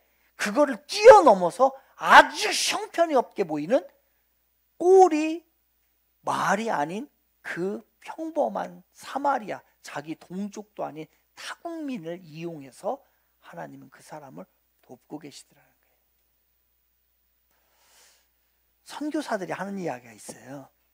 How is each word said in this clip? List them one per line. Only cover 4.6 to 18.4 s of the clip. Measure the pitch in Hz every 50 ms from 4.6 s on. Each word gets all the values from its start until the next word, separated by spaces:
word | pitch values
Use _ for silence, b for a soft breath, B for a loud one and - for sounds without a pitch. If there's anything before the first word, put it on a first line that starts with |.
| _ _ _
꼴이 | - 330 359 381 381 370 349 311 302 311 320 320 339 - _ _ _ _ _ _ _ _ _ _ _ _ _ _ _
말이 | - 135 139 135 - 170 196 208 226 220
아닌 | 180 143 147 160 180 220 294 - _ _ _ _ _ _
그 | - - - 170 180 196 214 233 - _ _ _
평범한 | - - - - 320 320 320 294 - 220 196 180 180 185 175 180 - _
사마리아, | _ - - - - - 285 - 269 240 214 175 143 127 b b b b
자기 | - - - 147 139 156 156
동족도 | - - - 175 190 208 202 - 220 208 _ _ - 151
아닌 | 147 143 156 156 - b b b b _
타국민을 | - - - - _ - 339 339 320 302 269 254 185 160 165 175 185 185
이용해서 | 151 147 160 170 170 165 147 135 135 - - 180 208 262 - b b b b b b b b
하나님은 | - - - 165 160 147 135 139 135 135
그 | - - -
사람을 | - 165 151 147 131 147 170 190 _ _ _ _ _ _ _
돕고 | _ - 127 - _ - 151 151
계시더라는 | 165 143 - - - _ _ _ _ _
거예요. | _ _ _ _ _ _ _ _ _ _ _ _ _ _ _ _ _ _ _ _ _ _ _ _ _ _ _ _ _ _ _ _ _ _ _ _ b b b b b b b b b b b b b b b b b b